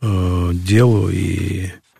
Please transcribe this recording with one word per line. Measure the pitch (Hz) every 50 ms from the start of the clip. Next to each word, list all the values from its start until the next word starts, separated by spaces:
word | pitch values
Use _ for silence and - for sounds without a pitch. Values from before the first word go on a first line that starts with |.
э, | - 107 98 92 92 90 90 90 87 87 87
делу, | 87 90 92 104 113 123 123 113 101 - -
и | 92 92 92 - - 92 90 - - 92 92 92 - - _ _ _